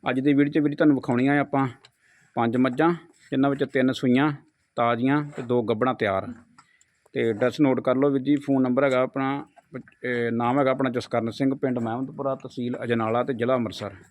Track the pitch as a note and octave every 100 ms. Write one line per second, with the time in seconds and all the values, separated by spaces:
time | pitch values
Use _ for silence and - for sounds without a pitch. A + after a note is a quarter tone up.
0 | - B2+ C3+ C#3 C#3+ D3+ D3 C#3+ D#3 C#3
1 | - B2 C3+ C#3+ C#3 C#3 C3+ A#2 - _
2 | _ _ _ - A#2 A#2+ C3 B2+ E3 E3+
3 | - _ - C3+ C#3 C#3 C3+ C3+ C3 B2+
4 | C3 B2 D3+ C#3+ _ _ _ - A#2 A#2
5 | C3 C#3+ D3 - A#2+ B2 A2 A2 B2+ B2+
6 | G#2+ F#2+ G2+ A#2+ _ _ _ _ _ _
7 | _ B2+ A#2 G#2 B2 A2+ C#3+ B2 B2 B2+
8 | C#3+ C#3 C3 D3 C#3+ C3+ B2+ B2 C#3 B2+
9 | B2+ C#3 C3+ C#3 - - _ B2+ - _
10 | B2+ A#2+ A#2 A#2 A#2+ C3 C3+ C3 C3+ A#2+
11 | - A#2+ A2+ A2 C3+ C3+ C#3 B2 A#2 A#2
12 | C3+ - C#3 C3+ B2 - B2 B2 A#2 A#2
13 | A2 A#2 B2+ A#2+ A#2 B2+ A2 - G#2 F#2+
14 | -